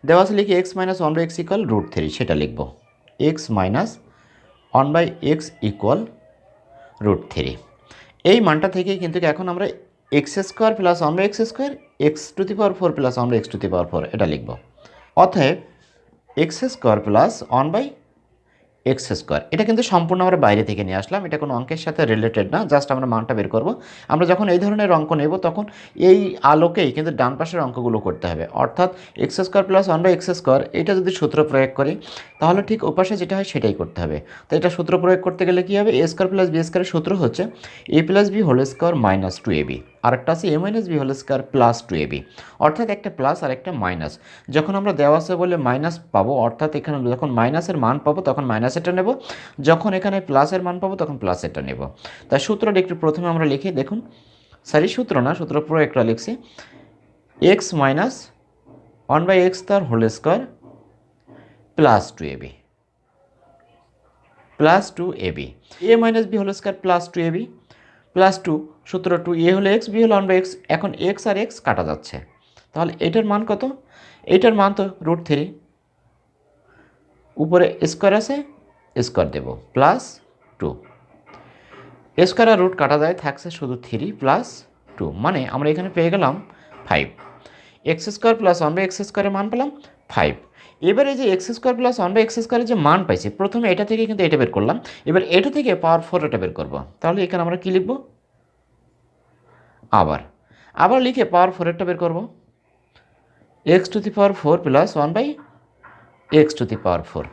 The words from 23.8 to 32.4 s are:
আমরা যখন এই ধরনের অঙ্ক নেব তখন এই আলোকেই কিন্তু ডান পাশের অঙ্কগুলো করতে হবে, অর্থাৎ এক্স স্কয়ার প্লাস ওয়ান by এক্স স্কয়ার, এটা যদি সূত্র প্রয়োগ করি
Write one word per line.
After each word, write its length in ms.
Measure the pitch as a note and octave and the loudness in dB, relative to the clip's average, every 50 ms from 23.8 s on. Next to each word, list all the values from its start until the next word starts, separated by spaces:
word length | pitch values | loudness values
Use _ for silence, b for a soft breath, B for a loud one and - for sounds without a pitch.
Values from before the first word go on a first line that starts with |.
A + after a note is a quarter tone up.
| B B B B B B - | B B B B B B -2
আমরা 120 | D#3 F3+ E3+ | -2 2 2
যখন 140 | F3+ F3+ G#3 G3+ F3 | 2 0 2 0 2
এই 60 | F3+ F#3+ | 2 2
ধরনের 280 | G3+ G#3 G#3 G#3 F#3+ F3 D#3+ | 0 0 0 2 2 2 2
অঙ্ক 120 | D#3 D3+ E3+ D#3 | 2 0 -2 0
নেব 120 | C#3+ D3+ E3+ F#3+ - E3+ | 0 0 -2 -2 -2 -4
তখন 180 | E3 G3+ G#3 G#3 B B B B B - - F#3 | -4 -4 -8 -10 B B B B B 2 4 4
এই 100 | F#3 G#3 G3+ F#3+ F3+ - - C#3 | 4 4 2 -2 -6 0 4 4
আলোকেই 380 | D3+ D#3 E3+ E3+ E3+ - F3+ C3+ B2 | 6 6 4 2 2 0 0 0 -2
কিন্তু 160 | D3+ D#3 E3 D3+ A2 | -2 -4 -4 -2 0
ডান 140 | C3 B2 C#3 - | -2 -2 0 -4
পাশের 200 | E3 E3 F3 E3+ D3 | -8 -6 -4 -4 -4
অঙ্কগুলো 320 | B2+ A#2+ B2 B2 A#2+ A2+ G#2+ - | -4 -4 -4 -2 -2 -2 -2 -2
করতে 200 | F#2 - - - F2 | -4 -6 -4 -4 -6
হবে, 140 | E2+ D#2 E2 - - - C3 | -4 -4 -6 -6 -2 -2 -2
অর্থাৎ 260 | - - - F3+ F#3 F#3 B B B B - - | -2 2 0 0 0 0 B B B B -4 -4
এক্স 120 | C#3+ - - F#3+ F#3 | -4 -2 -4 -6 0
স্কয়ার 180 | - G3+ F#3+ F#3+ | 0 0 2 4
প্লাস 160 | F#3+ F#3+ G3 F#3 | 2 2 4 4
ওয়ান 100 | E3 E3 F3 | 0 2 4
by 80 | F#3 F3+ | 4 2
এক্স 120 | E3+ - - F3 F3 | 2 0 -4 -6 -2
স্কয়ার, 220 | - C#3 C3 C#3+ - - - F3 | 2 4 4 4 2 -2 -4 -2
এটা 120 | E3 D#3+ G3+ F#3 | 0 0 0 0
যদি 120 | F3+ F#3 F#3 - | 0 0 -2 0
সূত্র 180 | D#3+ D3+ - D3+ D3+ D3+ | -2 0 2 2 2 2
প্রয়োগ 200 | D3 C3+ C3+ C3 C3 - | 4 2 2 2 0 -2
করি 140 | C#3 C#3+ F3 G#3 B B B B B B B B | -2 -2 -2 -6 B B B B B B B B